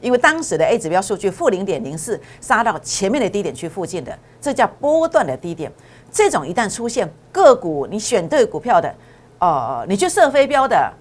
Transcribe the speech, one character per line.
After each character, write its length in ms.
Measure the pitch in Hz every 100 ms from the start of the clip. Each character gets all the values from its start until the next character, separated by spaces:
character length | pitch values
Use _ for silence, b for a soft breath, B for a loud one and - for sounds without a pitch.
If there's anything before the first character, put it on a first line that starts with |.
因 120 | -
为 60 | 247
当 240 | 302 320
时 160 | 320 151
的 60 | 160
A 120 | 220
指 120 | 156
标 100 | 180
数 160 | 190 190
据 140 | 196
负 180 | 180 330
零 160 | 185
点 180 | 196 147
零 140 | 123 156
四， 240 | 190 202 B B
杀 220 | - 220
到 160 | 233 160
前 300 | - - 196
面 100 | 277
的 80 | 208
低 140 | 202
点 120 | 165
区 120 | 120 170
附 180 | 160 170
近 180 | 185
的， 140 | 131 - b b
这 140 | 285
叫 140 | 269 226 -
波 280 | 285 311 330
段 180 | 320 185
的 80 |
低 200 | 131 170
点。 180 | 165 147 - B B B
这 200 | - 415
种 160 | 269 143
一 60 |
旦 180 | 180 214
出 160 | - 233
现， 240 | 233 180 - _
个 240 | - 359
股 320 | 247 175 151 127
你 80 | 196
选 280 | - 226 165
对 160 | 277
股 160 | 233 156
票 200 | 233 190
的， 140 | - - b b b -
呃， 460 | 175 147 120 127 117
你 80 | 196
去 120 | 359
射 220 | 370 311
飞 160 | 277 269
镖 200 | 285 269
的 260 | 196 117 -